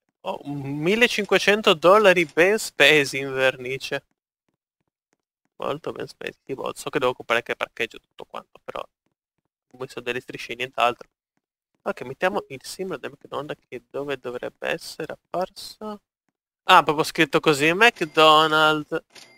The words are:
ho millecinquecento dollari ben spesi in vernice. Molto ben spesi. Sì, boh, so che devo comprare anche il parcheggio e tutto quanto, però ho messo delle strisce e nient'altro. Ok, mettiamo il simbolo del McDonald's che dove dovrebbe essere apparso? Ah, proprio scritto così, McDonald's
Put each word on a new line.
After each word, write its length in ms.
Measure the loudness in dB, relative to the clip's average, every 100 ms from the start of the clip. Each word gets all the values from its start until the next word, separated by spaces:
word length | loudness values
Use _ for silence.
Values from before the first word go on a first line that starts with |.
| _ _
ho 180 | -10 -10
millecinquecento 1300 | -8 -10 -8 -4 0 2 2 0 0 0 2 2 2
dollari 540 | 4 6 6 6 4 2
ben 320 | 2 2 2
spesi 600 | -2 4 6 6 2 -4
in 140 | -6
vernice. 720 | 0 0 0 -8 -10 -8 -8 _ _ _ _ _ _ _ _ _ _ _ _ _ _ _ -10
Molto 360 | -8 -6 -8
ben 160 | -10 -12
spesi. 300 | -12 -14 -12
Sì, 100 | -14
boh, 180 | -10 -10
so 160 | -10 -6
che 80 | -4
devo 160 | -2
comprare 260 | -4 -2 -4
anche 120 | -2
il 40 | -8
parcheggio 400 | -8 -8 -10 -12
e 40 |
tutto 240 | _ -20
quanto, 360 | -16 -16 -18 _
però 180 | -16 -14
ho 1000 | -14 _ _ _ _ _ _ _ _ -16
messo 220 | -14 -10
delle 200 | -8 -8
strisce 320 | -10 -14 -12
e 40 | -10
nient'altro. 520 | -8 0 0 -2 -12 _ _ _ _ _ _ _
Ok, 200 | -10 -10
mettiamo 420 | -10 -4 -2 -2 -8
il 140 | -14
simbolo 360 | -14 -12 -10 -10
del 120 | -12
McDonald's 560 | -16 -12 -10 -8 -12 -14
che 180 | -18 _
dove 300 | -10 -8 -8
dovrebbe 500 | -8 -10 -10 -8 -6
essere 460 | -6 -8 -12 -12
apparso? 880 | -14 _ -8 -8 -10 -18 -14 -14 -14 _ _ _ _ _ _
Ah, 180 | 4 4
proprio 220 | 4 0
scritto 360 | -2 0 0 2
così, 320 | 2 2 2
McDonald's 1300 | 4 2 2 -2 4 8 8 6 4 2 2 -4 -10 -10 -20 -20